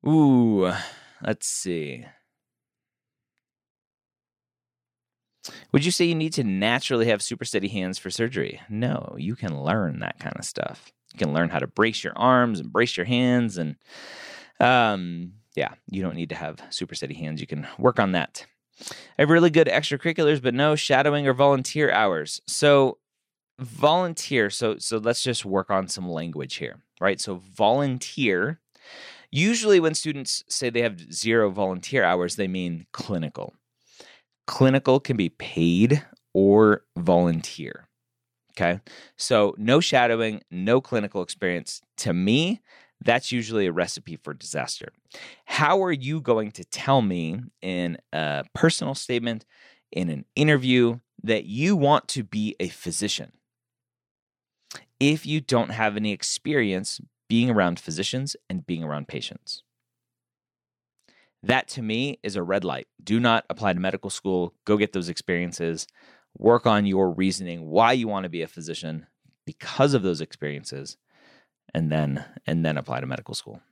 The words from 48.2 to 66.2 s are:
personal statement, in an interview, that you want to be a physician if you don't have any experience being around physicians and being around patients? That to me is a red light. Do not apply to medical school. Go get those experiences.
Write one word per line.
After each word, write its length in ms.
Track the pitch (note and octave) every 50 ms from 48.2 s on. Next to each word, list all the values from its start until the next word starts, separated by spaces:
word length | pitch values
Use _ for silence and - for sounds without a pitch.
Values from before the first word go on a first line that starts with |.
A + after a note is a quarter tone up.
| D#2+ D2+ D2 C#2+ - - _
personal 420 | - - E3 E3 - E3 C#3+ C3+
statement, 520 | - - - B2+ A#2+ A#2 A#2+ A#2 A2+ _ _ _ _ - - _ _ _ _
in 200 | - E2 F2+ E2
an 160 | D#2 C#2 - _ _
interview, 600 | - D3 D3+ D3+ C#3 B2+ C3 B2+ B2+ A#2+ A#2 A#2 A#2+ _ _ _ - -
that 240 | G#2 A2+ G#2+ -
you 280 | F2 G#2 A#2+ D3+ F#3 G#3
want 320 | F3 C#3 C#3 D3+ - - -
to 140 | - C3+ A2
be 300 | - - G#2+ G#2+ G#2+ - _
a 80 | F#2+ F2+
physician 640 | - - - F2+ E2 - G2+ G#2 - - D2+ G1+ _ _ _ _ _ _ _ _ _ _ _ _ _ _ _ _ _ _ _ _ _ _ _ _ _ _ _ _ - - _ _ _ _
if 240 | C3+ C#3+ D3+ D#3 -
you 160 | C#3+ D3+ D#3
don't 300 | C#3 - C3 A#2+ A2+ -
have 260 | A#2 A2+ A2 G#2+ G#2
any 160 | G#2 G#2+ G#2+ G2+
experience 880 | - - - - - _ - D#3 C#3+ A2+ G2+ F#2+ F#2 G2 - - - - _ _ _ _ _
being 200 | A2+ A#2 A#2+ B2+
around 320 | A#2 G#2+ F#2+ F2 F2 F2
physicians 560 | - - D#2+ D#2 G2 - - C3 C3+ C#3+ - - _ _
and 160 | F#2+ F2+ D2+
being 180 | - F2+ E2 E2
around 240 | D2+ D2 D2 C#2+ -
patients? 540 | - C#2+ - - - - _ - - - _ _ _ _ _ _ _ _ _ _ _ _ _ _ _ _ _ _ _ _ _ _ _ _ _ _ _ _ _ _ _ _ _ _ _ _ -
That 220 | G2 B2 C3 - -
to 140 | - C3+ A#2
me 380 | G#2+ A2 A2+ C3 C#3+ - _ -
is 140 | G#2 F#2+
a 60 | G2 F2
red 200 | E2+ F#2+ G2+ F#2
light. 240 | F2 C2+ C2 - _ _ _ -
Do 160 | - G#2 A#2
not 280 | A#2+ A#2+ A#2 A2+ - _
apply 220 | - - A2 G2+ F#2
to 80 | F2
medical 300 | F#2 F#2+ F#2+ F#2+ - G2
school. 440 | - - _ G2 F#2 F2+ F2 E2+ _ _ _
Go 120 | - G#2+
get 160 | G#2 G#2 G#2 -
those 160 | G2 F2 E2+
experiences. 800 | E2+ - - - F2+ F2 F2 F2 E2 - E2+ E2 E2 E2 - _ _ _ _ _ _ _